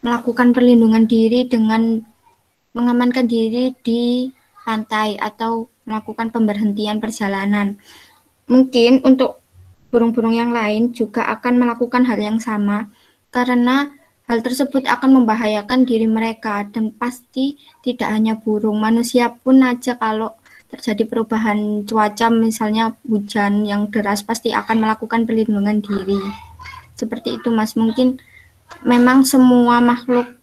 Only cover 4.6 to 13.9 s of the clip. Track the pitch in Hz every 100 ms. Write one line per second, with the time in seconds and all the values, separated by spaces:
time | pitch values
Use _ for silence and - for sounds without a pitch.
4.6 | - 220 214 214 214 202 208 - 226 226
5.6 | 233 _ - 220 214 220 226 226 214 202
6.6 | 214 202 214 214 220 220 202 196 202 208
7.6 | 202 202 _ - - _ _ _ _ 247
8.6 | 262 247 233 262 269 262 254 - _ _
9.6 | - _ _ 240 233 233 226 233 233 240
10.6 | 214 214 240 233 214 - - 220 254 247
11.6 | 240 233 240 247 254 208 208 226 226 214
12.6 | 202 208 220 _ _ _ _ 247 247 247
13.6 | 240 262 285